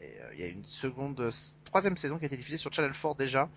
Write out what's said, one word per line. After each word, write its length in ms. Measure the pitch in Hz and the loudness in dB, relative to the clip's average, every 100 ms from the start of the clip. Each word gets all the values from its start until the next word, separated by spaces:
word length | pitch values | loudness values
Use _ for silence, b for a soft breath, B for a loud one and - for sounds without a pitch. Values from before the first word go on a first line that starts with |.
Et, 40 | 73 | -16
euh, 240 | 55 60 | -14 -14
il 60 | 60 | -8
y 40 | |
a 40 | 87 | -6
une 160 | 92 | -6
seconde, 680 | 98 - 135 127 139 131 120 113 - - - | -10 -6 -4 -2 -4 -2 -2 -2 -8 -14 2
troisième 320 | 190 196 180 | 4 4 2
saison 200 | 143 160 | 0 -2
qui 60 | |
a 40 | 151 | -2
été 100 | 131 | -4
diffusée 200 | 127 156 | -6 -4
sur 140 | 147 | -2
Channel 220 | - 143 | 2 2
four 220 | 143 156 147 | 2 0 2
déjà. 340 | 135 135 139 | 4 4 4